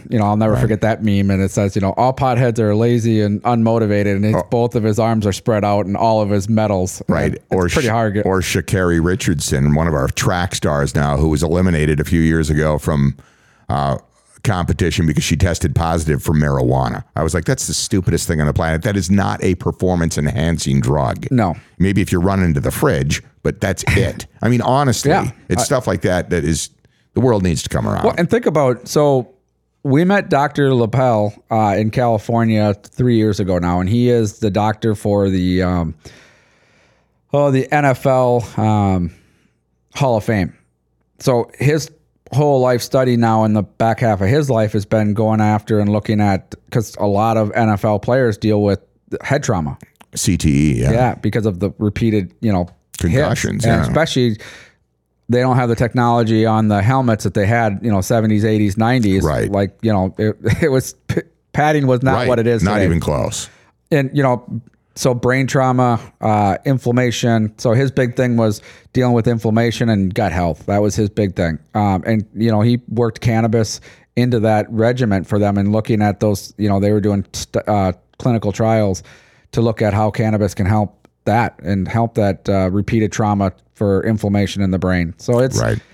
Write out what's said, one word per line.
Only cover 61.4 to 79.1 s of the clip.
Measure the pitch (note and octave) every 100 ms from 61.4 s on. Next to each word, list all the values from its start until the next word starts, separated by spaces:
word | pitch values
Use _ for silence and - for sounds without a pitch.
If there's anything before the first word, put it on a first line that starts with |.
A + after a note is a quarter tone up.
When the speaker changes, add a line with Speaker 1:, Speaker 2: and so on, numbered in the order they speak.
| _
Speaker 1:
padding | - D3+ D3+ C3+
was | B2
not | C3
Speaker 2:
Right. | C3 B2
Speaker 1:
what | A#2+
it | A2+
is | A#2
Speaker 2:
Not | F#2+ G#2
Speaker 1:
today. | F#2
Speaker 2:
even | E2
close. | - C#2+ G#1 - - - _ _ _
Speaker 1:
And, | D3+ C3+
you | C#3+
know, | C3+ B2 - A#2 - _ _
so | - C#3
brain | B2 B2 C3 C3
trauma, | C#3+ C3 B2+ B2+ A2+ - -
uh, | A2 G#2+ G2+ F#2
inflammation. | - C3 - A#2+ B2 A2+ A#2+ A2+ G#2+ -
So | C3
his | B2+ C3+
big | C3 B2+ A#2+
thing | B2+ A#2
was | A2+ G#2 - - -
dealing | B2+ B2
with | A#2+ A2+
inflammation | A#2 A2+ A2 A#2 G#2+ A#2
and | G#2+ F#2+
gut | G2 G#2
health. | E2+ F2 D#2 -
That | G2+
was | G#2 G2
his | G#2
big | - G2+ F2
thing. | F2 D#2 -
Um, | A2 G#2 F#2+ -
and, | A2+ G2+ -
you | A2+
know, | G#2+
he | A2+ A#2+ -
worked | A2 A#2 -
cannabis | - A2+ A2+ A#2 A2 - - - _ -
into | B2 A#2+
that | A2 G#2+ G#2
regiment | A2 A2+ B2 A#2+ G2 E2+
for | G2+
them | G2+ G2+
and | G2
looking | G#2+ G#2+ A2
at | G#2 F#2+
those, | G#2+ G2+ - -
you | G#2
know, | G2
they | G2+
were | G#2+
doing | G#2 G2+ G2
st-, | - - A#2 -
uh, | G#2 F#2+ F2+ _ -
clinical | B2+ A#2 G#2
trials | F#2+ A2 A2+ G#2 F#2 -